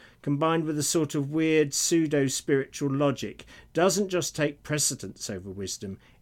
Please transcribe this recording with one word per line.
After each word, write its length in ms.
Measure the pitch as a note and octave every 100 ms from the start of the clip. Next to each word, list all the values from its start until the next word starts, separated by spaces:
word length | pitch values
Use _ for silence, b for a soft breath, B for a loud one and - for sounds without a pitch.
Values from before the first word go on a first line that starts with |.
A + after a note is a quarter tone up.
| b b
combined 420 | D3 C#3+ D#3+ E3
with 140 | D#3 D3+
a 40 |
sort 320 | C#3 E3+ D3+
of 160 | D3+ C#3
weird 420 | D#3 D#3+ D#3 C#3+
pseudo-spiritual 1160 | - - E3+ D#3 D3 C3+ - - C#3 C3+ - C#3+
logic, 520 | C#3 C#3+ C3 G#2 - - B B
doesn't 360 | D#3+ F#3+ F#3+ F#3+
just 260 | F3+ D3+
take 280 | - D3+ D3
precedence 680 | - D3 - C3+ F#2+ - -
over 200 | F#2+ F#2+
wisdom, 480 | G2 F#2+ - G2 F#2+ b b